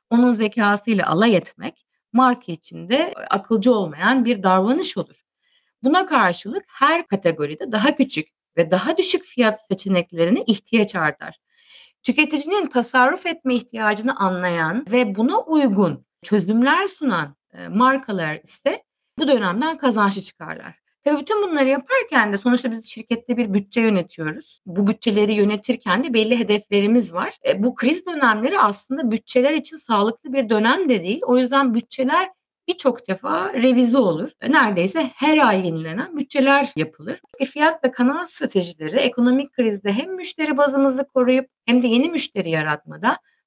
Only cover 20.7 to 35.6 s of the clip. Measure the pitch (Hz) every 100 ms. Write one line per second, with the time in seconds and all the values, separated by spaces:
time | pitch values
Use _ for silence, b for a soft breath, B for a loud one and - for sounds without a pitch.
20.7 | - _ _ 285 294 294 427 403 302 262
21.7 | 269 - 523 - 269 208 202 247 247 247
22.7 | 226 - - 226 233 - 240 220 196 196
23.7 | 240 226 196 165 - 156 202 - - 190
24.7 | 170 202 226 233 208 208 208 202 208 -
25.7 | 240 202 185 302 226 214 240 202 208 -
26.7 | 202 208 240 185 170 311 - - 190 233
27.7 | 247 233 349 359 311 254 214 247 392 214
28.7 | 196 - 277 254 220 - 254 269 311 -
29.7 | 311 - 214 208 233 294 269 214 220 226
30.7 | 330 339 220 170 277 262 247 254 269 269
31.7 | 226 - - 262 330 381 - _ _ -
32.7 | 359 269 247 - 185 - 330 381 254 254
33.7 | 247 240 269 202 170 254 - 233 302 226
34.7 | 185 190 320 262 - 294 302 254 190